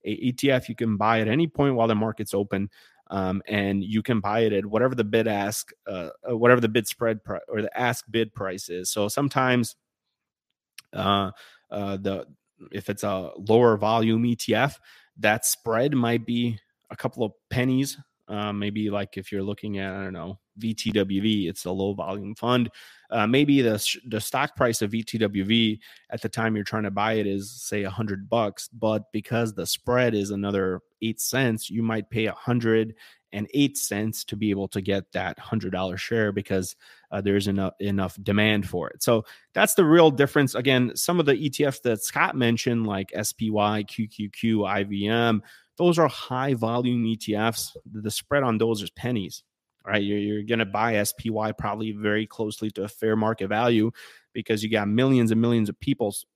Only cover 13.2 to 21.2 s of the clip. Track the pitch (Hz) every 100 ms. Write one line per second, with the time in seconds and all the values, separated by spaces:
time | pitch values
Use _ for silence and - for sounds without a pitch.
13.2 | 87 - 107 117 120 104 104 113 113 113
14.2 | 120 113 - 110 139 - _ - _ -
15.2 | 104 110 - - 117 113 147 131 117 117
16.2 | 113 120 120 110 _ _ - 117 123 -
17.2 | 107 - - 127 127 131 139 - - _
18.2 | - 104 104 104 104 107 107 101 98 98
19.2 | - 101 98 101 107 98 98 98 98 87
20.2 | 87 98 _ 104 113 110 127 104 98 98